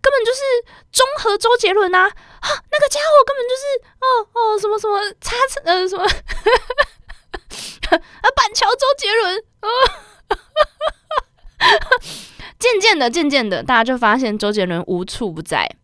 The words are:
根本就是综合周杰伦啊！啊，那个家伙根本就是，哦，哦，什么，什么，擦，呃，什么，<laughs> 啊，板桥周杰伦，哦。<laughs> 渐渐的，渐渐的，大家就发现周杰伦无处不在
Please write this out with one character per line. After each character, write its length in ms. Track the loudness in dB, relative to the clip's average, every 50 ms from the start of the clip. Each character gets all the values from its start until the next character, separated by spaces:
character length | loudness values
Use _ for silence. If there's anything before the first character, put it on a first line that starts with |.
根 100 | 2 2
本 140 | 2 2 0
就 80 | -2
是 80 | -4 -4 -2 -2 -2 -2 -4 _ -20 -20 _ _
综 160 | 0 0 0 0 0 -4
合 180 | -2 -2 -2
周 180 | 0 2 2 2 2
杰 120 | 2 2
伦 240 | 2 2 2 2 2
啊！ 100 | 2 2
啊， 440 | 2 0 -8 -20 _ -18 -10 -6 -6 -6 -6 -6 _
那 80 | 0 0
个 80 | 2 2
家 100 | 0 -2
伙 240 | 0 6 6 6 6
根 100 | 6 0
本 80 | -4 -4
就 100 | -4 -4 -6
是， 20 | -4 -4 -4 -4 _ _ _ _
哦， 80 | 0 0 2 0 0 _
哦， 260 | _ -2 0 0 0 0
什 80 | -2
么， 120 | -2 -4 -2
什 100 | -2 -2
么， 80 | -2 -2 -4 -6 -10 _
擦， 160 | -8 -6 -2 0 0 -2 -2 -6 -2
呃， 220 | 0 0 0 0
什 80 | -2 -2 -2
么， 40 | -2 -2
<laughs> 0 | -2 -2 -6 -8 -8 -2 2 2 2 2 2 -2 -2 -2 -2 -2 -4 _ -20 -20 -20 -20 _ _ -14 -14 _ -14 -16 -14 -14 -14 -14 -12 -2 0
啊， 80 | 0 0 0 -8 -20 -2 -2 0 2
板 200 | 2 0 0 0
桥 120 | 0 0 0
周 160 | 0 0 0 0 0
杰 160 | 0 0 0
伦， 240 | 0 0 0 0 -2 -6 -8 _ _ _
哦。 80 | -6 -4 2 2 2 2 0 -4 -20 -20 -20 _ _ _ -6 -6 _ _ _ 0 0 0 _ _ -6 -6 -6 _ _ _ -6 -6 -6 _ _ _ _ -20 _ 0
<laughs> 400 | 2 2 2 2 2 0 -2 -2 -2 -10 -16 -16 -16 -20 -20 -20 -20 -20 -14 _
渐 220 | 0 2 2 4
渐 180 | 2 2 2 2
的， 120 | 0 0
渐 180 | 0 0 0 2
渐 180 | 2 0 0
的， 160 | 0 -4 -4
大 120 | -2 2 2
家 100 | 2 2
就 140 | 2 0 2
发 180 | 2 2 2
现 220 | 2 0 -2 -2 -2
周 120 | -2 -2
杰 140 | 0 0 0
伦 180 | 0 -2 -4 -4
无 180 | -4 -4 -4 -4
处 260 | -6 -8 -6 -6 -6
不 120 | -6 -8
在 280 | -8 -4 -2 -2 -2 -2 -6 _